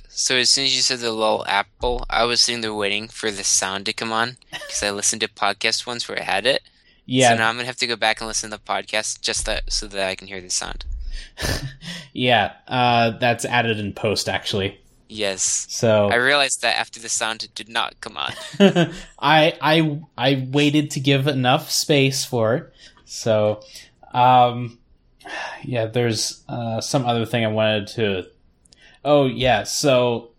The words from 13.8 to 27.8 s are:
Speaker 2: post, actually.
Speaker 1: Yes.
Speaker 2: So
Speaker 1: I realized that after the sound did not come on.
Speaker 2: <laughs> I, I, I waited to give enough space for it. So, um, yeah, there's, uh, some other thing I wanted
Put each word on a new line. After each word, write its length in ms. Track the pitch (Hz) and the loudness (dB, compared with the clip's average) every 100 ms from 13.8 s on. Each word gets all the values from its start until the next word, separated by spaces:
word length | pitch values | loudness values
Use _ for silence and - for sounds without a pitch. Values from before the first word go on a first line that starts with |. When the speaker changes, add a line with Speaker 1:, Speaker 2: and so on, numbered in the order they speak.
| 101 | -4
Speaker 2:
post, 340 | 95 110 98 - | -4 -2 -2 -2
actually. 540 | 95 - 107 98 - _ _ _ | -4 -4 -2 -4 -6 _ _ _
Speaker 1:
Yes. 580 | 107 101 92 - - - | -4 -4 -2 -2 -4 -6
Speaker 2:
So 400 | - 117 107 101 | -2 4 4 4
Speaker 1:
I 60 | 117 | 4
realized 480 | 127 143 135 - | 4 4 2 0
that 140 | 120 - | 0 0
after 220 | - 117 | -4 -8
the 100 | 113 | -6
sound 380 | - 113 110 107 | -4 -4 -6 -10
did 160 | - 107 | -14 -6
not 320 | 117 - - | -4 -4 -8
come 160 | 113 101 | -12 -8
on. 160 | 67 - - - | -8 -8 -14 4
Speaker 2:
<laughs> 0 | 196 175 160 - - - | 6 6 0 -2 -16 -4
I, 340 | 139 156 156 170 | 4 6 6 2
I, 400 | 147 165 156 147 - - | 2 2 2 -2 -10 -2
I 300 | 131 139 131 | 0 0 0
waited 400 | 143 147 151 147 | 2 4 2 0
to 80 | - | -2
give 280 | 135 139 139 | 2 2 2
enough 440 | 131 123 147 151 | 2 2 2 0
space 540 | - - 147 135 135 - | -4 2 4 4 0 -4
for 300 | 123 110 135 | 0 2 0
it. 180 | - _ - _ - | -4 _ -20 _ -18
So, 560 | - 117 107 107 104 - - - _ - | -6 0 2 2 0 -8 -20 -20 _ -6
um, 680 | 123 123 127 123 120 123 - _ _ _ _ - - - - | 2 6 8 6 2 -8 -12 _ _ _ _ -14 -10 -10 -12
yeah, 220 | - 123 110 | -6 -2 0
there's, 580 | 120 120 107 - - - | 2 2 0 -4 -8 -10
uh, 320 | 120 117 113 | -6 -4 -4
some 240 | - 143 123 | -2 0 0
other 200 | 117 110 | 0 0
thing 200 | 120 110 | 0 0
I 40 | |
wanted 380 | 107 110 107 | 2 2 2